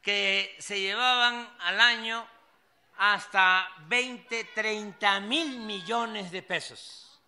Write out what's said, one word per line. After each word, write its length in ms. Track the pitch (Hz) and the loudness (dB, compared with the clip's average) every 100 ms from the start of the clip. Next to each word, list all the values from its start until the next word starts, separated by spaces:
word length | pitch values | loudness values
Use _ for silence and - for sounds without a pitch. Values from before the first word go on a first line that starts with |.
que 540 | - 202 196 196 196 - | 0 0 2 0 -2 -10
se 220 | - 202 | -8 -4
llevaban 680 | 190 214 254 247 240 240 233 - | -2 0 2 4 2 0 -10 -6
al 200 | 175 196 | -2 4
año 460 | 240 226 226 226 220 - _ _ _ _ _ - | 4 4 -2 -6 -8 -20 _ _ _ _ _ 2
hasta 720 | 202 202 - 190 185 185 180 - | 2 2 0 4 6 4 0 -10
veinte, 640 | 156 240 254 240 - 226 | -4 -2 -2 -8 -8 -8
treinta 760 | 214 - 214 214 208 - 208 196 | -6 -4 -2 -4 -6 0 2 2
mil 380 | 202 285 320 254 | 0 -2 -2 -6
millones 720 | 220 202 170 233 226 214 185 | -8 -8 -4 -2 -2 -6 -8
de 120 | 180 | -10
pesos. 760 | 180 175 - 117 - - - - | -6 -6 -6 -16 -18 -20 -20 -20